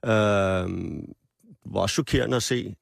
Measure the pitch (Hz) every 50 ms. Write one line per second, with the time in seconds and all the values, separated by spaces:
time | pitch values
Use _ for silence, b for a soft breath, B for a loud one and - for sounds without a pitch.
0 | - 120 113 107 107 104 104 101 98 95 95 92 90 92 92 92 90 87 - -
1 | - - - _ _ _ _ _ _ 233 208 _ _ - - 98 95 98 - -
2 | 156 - - 135 123 113 127 123 110 - 131 123 - - - _